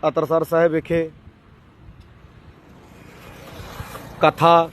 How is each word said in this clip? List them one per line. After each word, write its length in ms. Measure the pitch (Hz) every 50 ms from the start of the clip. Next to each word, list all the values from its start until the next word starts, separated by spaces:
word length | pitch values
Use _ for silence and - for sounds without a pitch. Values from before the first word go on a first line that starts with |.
| - 156
ਅਤਰਸਰ 360 | 147 165 160 143 165 165 156
ਸਾਹਿਬ 280 | - 165 165 170 170
ਵਿਖੇ 380 | 156 160 - - 170 165 165 160 151 - - - - _ _ - - - - - - - - - - - - - - - - - - - - - - - - - - - - - - - - - - - - - - - - - - - - - - - - - - - - - - -
ਕਥਾ 480 | - 156 - - 156 170 170 165 165 160